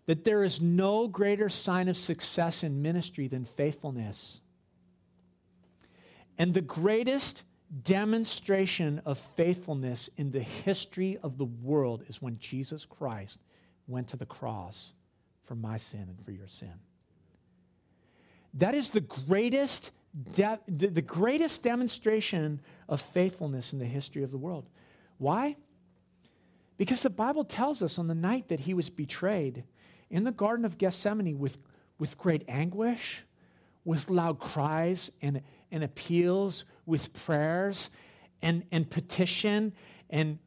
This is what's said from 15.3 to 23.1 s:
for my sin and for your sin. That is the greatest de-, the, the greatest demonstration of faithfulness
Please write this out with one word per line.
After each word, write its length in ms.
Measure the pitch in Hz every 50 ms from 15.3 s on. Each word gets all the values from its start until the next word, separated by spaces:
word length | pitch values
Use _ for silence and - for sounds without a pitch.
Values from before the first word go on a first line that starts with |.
| _ _ _
for 100 | - 123
my 220 | 113 113 110 113
sin 320 | 110 - - - 104 95
and 180 | 92 90 90 95
for 60 | -
your 160 | 98 92 95
sin. 320 | 92 - - - 90 85 - - _ _ _ _ _ _ _ _ _ _ _ _ _ _ _ _ _ _ _ _ _ _ _ _ _ _ _ _ _ _ _ _ - -
That 200 | 127 180 214 277
is 180 | 294 254 -
the 100 | - 208
greatest 920 | 143 - - 135 135 147 190 202 233 240 247 277 277 262 - - - - - _ _ _ - 147 123 - -
de-, 260 | 185 202 214 220 208 -
the, 220 | - 170 143 185
the 140 | 202 170 165
greatest 600 | 139 - - 170 202 233 277 311 330 311 - -
demonstration 1000 | - 233 240 247 254 220 - - - 214 220 220 208 - 202 165 151 151 147 143 - - - - -
of 140 | - 151 139
faithfulness 720 | - -